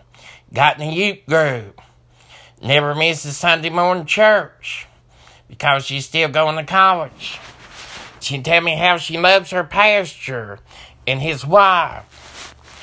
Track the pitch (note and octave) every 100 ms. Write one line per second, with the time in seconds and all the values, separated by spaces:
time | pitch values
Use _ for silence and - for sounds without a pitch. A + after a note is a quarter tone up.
0 | _ _ - - _ - D3 C#3+ D3+ D#3+
1 | G3+ G3 - D#3+ D3+ B2 G2+ - - _
2 | _ _ _ - - _ - C#3+ D3 D3
3 | E3 D#3 D3 C#3 E3+ E3 D#3+ E3+ F3 F3+
4 | D3+ - G#3+ G#3 D3+ _ - - - _
5 | _ _ - - _ - D3 C#3 C3+ C#3
6 | C3+ D#3+ D#3+ C#3+ D#3 D#3+ D3 F#3+ F#3+ F3+
7 | D3+ - - - - - - - - -
8 | - - - C#3 C3 E3+ E3+ D#3 F3 F3
9 | D3+ E3 F3+ G3 F3 F3+ D#3+ F#3+ G#3+ G#3
10 | E3+ - - B2+ G#2 G2+ - - - -
11 | - C3 D3+ C#3+ C#3 G3 G3 F3+ D3 -
12 | - - - - - - - -